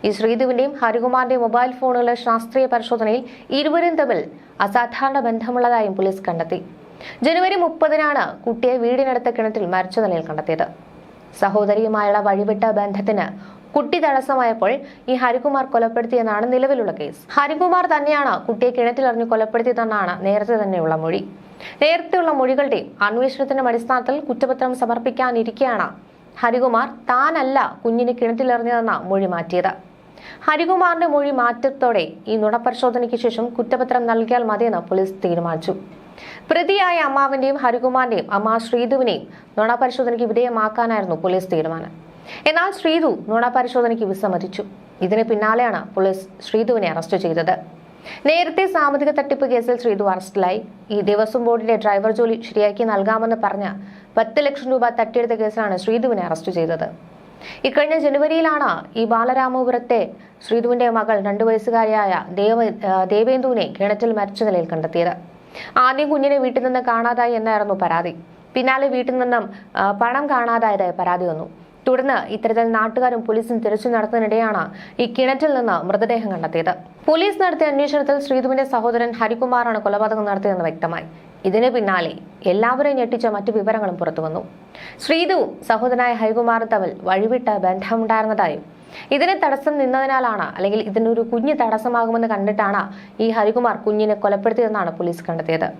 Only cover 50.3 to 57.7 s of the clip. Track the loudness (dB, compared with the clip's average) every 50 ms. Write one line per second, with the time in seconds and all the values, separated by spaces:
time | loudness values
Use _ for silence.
50.3 | -2 0 0 2 0 -2 -6 -10 -18 -20 -10 -4 -2 0 2 2 2 2 2 0
51.3 | 0 0 2 2 2 2 2 2 0 2 2 2 2 2 2 2 2 2 2 2
52.3 | 0 -2 -4 -4 0 2 2 2 2 0 0 0 2 2 2 2 2 0 2 0
53.3 | 0 0 0 -2 -2 -2 -4 -6 -6 -8 -14 -16 -18 -20 -20 -2 0 0 0 2
54.3 | 0 0 0 0 -2 -4 -2 0 0 2 2 2 2 0 -2 0 0 0 0 0
55.3 | 0 0 0 -2 0 -2 -2 -2 -2 -2 0 0 0 2 2 0 0 0 0 -2
56.3 | -4 -4 -4 -4 -2 -2 0 0 -2 -4 -4 -8 -8 -14 -20 -20 -20 -20 -20 -20
57.3 | -20 -20 -18 -18 -14 -4 -4 0